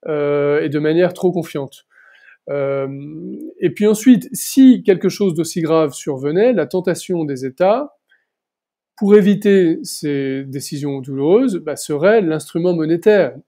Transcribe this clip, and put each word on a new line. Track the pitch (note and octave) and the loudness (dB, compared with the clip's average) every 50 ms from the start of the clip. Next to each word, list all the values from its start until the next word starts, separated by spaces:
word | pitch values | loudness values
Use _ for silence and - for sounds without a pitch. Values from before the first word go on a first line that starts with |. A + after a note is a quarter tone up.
| - | -8
euh, | - D#3 D3 D3 D3 C#3+ C#3+ C#3+ C#3+ D3 D3+ | -6 -4 -2 -2 -2 0 0 0 0 0 0
et | E3 D3+ | -2 -2
de | C#3 D3+ | -2 -2
manière | D3+ D3+ D#3+ E3+ F3+ F3 F3+ | 0 0 2 2 2 0 0
trop | - - F3+ | 0 -2 -2
confiante. | F3+ F3 D#3 - - D3 C3+ B2+ - - _ _ _ _ _ _ _ _ _ - - _ _ - | -2 -2 -6 -6 -8 -10 -10 -10 -14 -20 _ _ _ _ _ _ _ _ _ -20 -20 _ _ -8
Euh, | C#3+ C#3+ C#3 C#3 C#3 C#3 C3+ C3+ C#3 C#3 C#3+ D3 D#3 D#3+ F3 F#3 G#3 - D#4 D#4+ - - | -6 -4 -4 -4 -4 -4 -6 -6 -8 -12 -14 -14 -14 -14 -14 -14 -14 -14 -14 -16 -6 -4
et | G3+ E3 | -4 -2
puis | - - G3+ | 0 0 2
ensuite, | G#3+ G#3+ G#3+ - B3+ B3 F3+ - - A3 | 2 2 4 6 6 4 4 2 -4 -10
si | - - - - C4+ C4 C4 A#3+ F#3+ - | -10 -10 -2 4 6 8 8 8 6 4
quelque | G#3 F#3 D#3+ - | 2 2 2 0
chose | F#3 F#3+ - G#3 F#3+ D#3 | -2 -2 -2 -2 -2 -2
d'aussi | E3 D#3+ D#3+ - F3+ | -2 -4 -4 -4 -4
grave | D#3+ D3+ D#3+ D#3+ D#3+ C#3 - | -2 0 2 2 0 0 -4
survenait, | - - D#3+ C#3 B2+ C3+ D3 D#3+ F#3 A3 B3+ | -6 -8 -8 -6 -4 -4 -2 0 2 2 2
la | A#3+ F#3 D3 | 2 0 -2
tentation | - - F#3 F3 F#3+ E3 - - - F3+ E3+ D#3+ | -2 -4 -4 -2 -2 -4 -4 -4 -6 -4 -4 -4
des | C#3+ C#3 B2+ C3 | -4 -6 -6 -8
États, | C3 C3 - F3+ F#3+ A3 C4 D4 C#4+ _ _ _ _ _ _ _ _ _ _ _ _ _ _ _ _ _ _ _ _ _ | -8 -2 0 2 2 2 0 -2 -8 _ _ _ _ _ _ _ _ _ _ _ _ _ _ _ _ _ _ _ _ _
pour | - G#3+ G3 G#3 | -2 4 6 6
éviter | G#3+ F#3 G3+ G3+ G#3 G#3 G3+ G3 F#3+ F3+ D#3+ E3 D#3+ | 6 6 4 2 2 2 4 4 4 4 2 0 -2
ces | E3 - - - D#3+ D3 C#3+ C#3 C3+ C3+ C3+ C3+ C#3 | -6 -12 -10 -8 -6 -4 -4 -2 -2 -4 -4 -6 -8
décisions | C3+ C3 C#3 - - D3+ C#3+ C#3+ C#3+ C#3 C3+ | -10 -10 -12 -10 -10 -8 -8 -6 -6 -6 -8
douloureuses, | B2 C#3 C3+ C3+ C#3 D#3+ F#3+ A#3+ C4+ B3 F#3+ | -8 -8 -6 -2 2 2 2 2 2 0 -2
bah, | E3 D#3+ D3+ C#3 | -4 -6 -8 -8
serait | - - - D3+ C#3+ D#3+ G3+ A3 A3+ | -8 -6 -6 -2 0 2 4 4 4
l'instrument | F#3+ D#3+ D#3 D#3 - - - E3+ E3+ F3+ F3 | 2 0 -2 -4 -6 -6 -6 -2 -2 0 0
monétaire. | E3 D#3 D#3 E3+ E3+ - G#3+ G#3 G3 E3 B2 B2 D#3 - | 0 0 0 0 2 4 4 4 4 4 0 -4 -10 -16